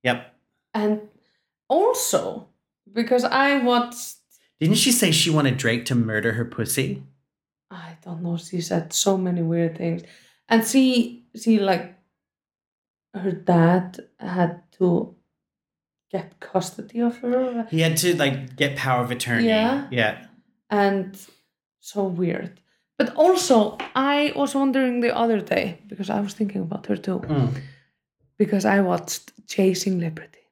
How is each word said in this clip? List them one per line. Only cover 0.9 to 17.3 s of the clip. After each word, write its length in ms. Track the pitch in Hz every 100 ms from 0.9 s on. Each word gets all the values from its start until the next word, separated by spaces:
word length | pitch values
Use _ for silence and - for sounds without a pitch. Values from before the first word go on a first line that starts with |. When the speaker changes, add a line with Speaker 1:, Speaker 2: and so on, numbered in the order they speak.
| 214 214 _ _ _ _ _ _
Speaker 2:
also, 800 | 294 440 - - 190 180 - - _ _ _ _
because 300 | 226 226 247
I 340 | 247 262 277 277
watched 560 | 240 240 240 - - - _ _ _ _
Speaker 1:
Didn't 180 | 160 214
she 140 | 269
say 180 | 240 185
she 180 | 156 170
wanted 260 | 156 139 117
Drake 260 | 117 120
to 100 | -
murder 380 | 123 110 107 113
her 120 | 110
pussy? 580 | 113 - 107 - - 196 - _ _ _ _ _ _
Speaker 2:
I 260 | 180 165 165
don't 160 | 180 165
know. 160 | 170 170
She 240 | - 180
said 320 | 165 180 165
so 240 | - 202 190
many 240 | 180 175
weird 340 | 165 170 165 160
things. 260 | 170 170 - - _ _ -
And 180 | 226
she, 600 | 220 269 262 247 233 - _
she, 240 | - 226 214
like, 380 | 196 175 - - _ _ _ _ _ _ _ _ _ _ _
her 180 | 196 185
dad 680 | 170 - 170 165 180 185 - - _
had 420 | 180 180 165 - _ _
to 380 | 185 170 - - _ _ _ _ _ _ _ _ _
get 280 | 190 156 _
custody 600 | - 185 - - - 233
of 160 | 240 -
her. 500 | 240